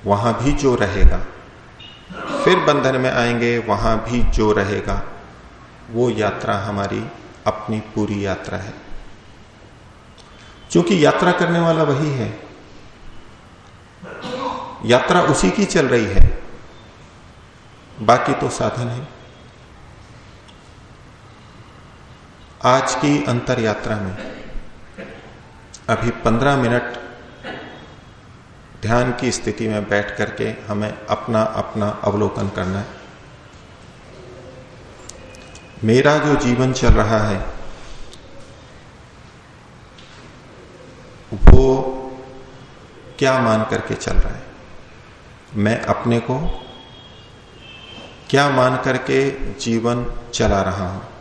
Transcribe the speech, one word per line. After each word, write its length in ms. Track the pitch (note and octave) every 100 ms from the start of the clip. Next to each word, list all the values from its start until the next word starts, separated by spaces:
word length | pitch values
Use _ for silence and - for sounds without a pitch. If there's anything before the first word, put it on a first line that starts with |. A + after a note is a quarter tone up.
| G2
वहां 280 | G2+ A#2
भी 180 | A2 C3+
जो 240 | C#3+ C3+ A#2+
रहेगा, 420 | G2+ G2+ - F2+ - - - - - - - - - - - -
फिर 160 | - F3+
बंधन 360 | - C#3 C3 C3
में 160 | B2+
आएंगे, 460 | A#2+ A#2+ A#2+ A#2+ A#2+
वहां 400 | A2 G2+ A2+ D#3+
भी 260 | A#2 A#2+
जो 280 | - - G#2+
रहेगा, 520 | G#2 G2 G2+ G#2 - - - - - - - - - -
वो 180 | A2+ B2
यात्रा 480 | A2 G#2+ - A2+ G#2
हमारी 500 | G#2 G2+ G2+ G#2 A2+ - - - -
अपनी 320 | - - G#2+
पूरी 460 | - - G#2 G2+ G2
यात्रा 320 | F#2 - F#2
है। 160 | G2+ - - - - - - - - - - - - - - - - - - - -
क्योंकि 340 | E3+ F3 F#3 C#3+
यात्रा 260 | - F3+
करने 280 | F3 E3+ E3+
वाला 240 | E3 D#3+
वही 260 | D3 C3+ D3+
है, 300 | C3 G#2 A2+ - - - - - - - - - - - - - - - - - - - B3+ C4+ - - - A2
यात्रा 360 | A#2+ - F3+
उसी 300 | D#3 C3+ F#3
की 140 | - G3
चल 200 | E3+ C3
रही 200 | A#2+ G#2+
है, 380 | F#2 - - - - - - - - - - - - - - - - - -
बाकी 320 | A2 B2 -
तो 160 | C3+ C3
साधन 380 | - A2 A#2+ A#2+
है। 200 | A#2+ D3 - - - - - - - - - - - - - - - - - - - - - - - - - - - - - - - - - - - B2
आज 300 | C3 - -
की 280 | D3 C#3+
अंतर 360 | C3+ A#2+ B2 A#2+
यात्रा 360 | A2 G#2 A2+ G#2+
में 220 | F#2+ G2 - - - - - - - - - - - - - - - - -
अभी 200 | A2+ A#2
पन्द्रह 480 | - A2+ A#2 C3+ C3+
मिनट 480 | A#2 A#2+ - - - - - - - - - - - - - - - - - - - -
ध्यान 300 | G#2 A#2+ B2
की 200 | A#2+ B2+
स्थिति 360 | - A2 G#2 A2
में 220 | G#2+ G2
बैठ 280 | G2+ G2+ -
करके 260 | G#2 -
हमें 600 | A2 G#2+ G#2 G#2 G#2+ - -
अपना 320 | G#2+ - A2
अपना 480 | A2 - - A2 G#2
अवलोकन 600 | G#2 G#2 G2+ G#2 A2+ G2
करना 300 | G2 F#2 G2
है। 60 | G#2 - - - - - - - - - - - - B2+ B2+ B2 B2 C3+ B2+ - - - - - - - - - - -
मेरा 340 | A2 B2 C#3+ D3+
जो 180 | D3 C3+
जीवन 380 | B2 A#2+ C3
चल 140 | - A#2+
रहा 300 | - G#2+ A2+
है, 280 | G#2 G2 - - - - - - - - - - - - - - - - - - - - - - - - - - - - - - - - - - - - - - -
वो 480 | - - C3 C3 C3 - - - - - - - - - - - - - -
क्या 200 | C#3 C3
मान 240 | A#2 A2
करके 320 | A2 G#2+ - G#2+
चल 180 | -
रहा 200 | - -
है? 100 | - - - - - - - - - - - - G#2
मैं 260 | G#2 A2+
अपने 380 | - A#2 A#2+ A#2+
को 460 | - C#3+ E3+ - - - - - - - - - - - - - - - - - -
क्या 200 | C3+ C#3+
मान 280 | C3 B2+ C3
करके 760 | C3 B2 - C3+ C#3 C3+ G#2+
जीवन 640 | G2+ A#2 A2+ A#2 A#2+ A#2+ - -
चला 280 | - A2 G2
रहा 280 | F#2+ F#2 F2+
हूं? 120 | F#2+ - -